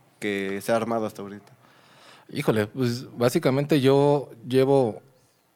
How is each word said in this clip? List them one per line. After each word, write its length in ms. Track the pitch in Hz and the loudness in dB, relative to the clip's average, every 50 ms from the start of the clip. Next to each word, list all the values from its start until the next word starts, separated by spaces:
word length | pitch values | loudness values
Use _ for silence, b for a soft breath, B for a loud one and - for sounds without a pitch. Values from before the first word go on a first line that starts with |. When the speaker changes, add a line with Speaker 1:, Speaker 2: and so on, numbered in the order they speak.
| _ _ _ - | _ _ _ -10
Speaker 1:
que 400 | - 104 101 98 98 95 98 101 | -6 -6 -4 -4 -4 -6 -8 -6
se 100 | - - | -2 -2
ha 40 | 117 | -2
armado 300 | 113 113 113 117 113 110 | 0 0 -2 -4 -4 -4
hasta 140 | 104 - - 101 | -6 -8 -10 -14
ahorita. 280 | 98 101 101 - - - b b b b b b b b b b b b b b - | -14 -14 -16 -18 -20 -20 b b b b b b b b b b b b b b -12
Speaker 2:
Híjole, 380 | - - 143 - 113 110 104 | -10 -4 -2 0 0 0 -2
pues, 380 | 104 - 131 127 120 120 123 127 - - | -2 -4 -4 -4 -2 -4 -6 -10 -12 -4
básicamente 640 | - 120 123 - 175 156 139 127 139 143 143 165 143 | 0 0 0 2 0 0 0 0 0 0 0 2 2
yo 480 | 127 135 139 139 143 147 143 143 123 - - 113 - | 4 4 4 4 4 4 2 0 -2 -6 -14 -16 -6
llevo 540 | 127 123 131 135 135 139 139 127 110 101 - - _ _ _ _ _ _ _ _ _ _ | 0 2 2 4 4 4 4 4 2 -2 -6 -14 _ _ _ _ _ _ _ _ _ _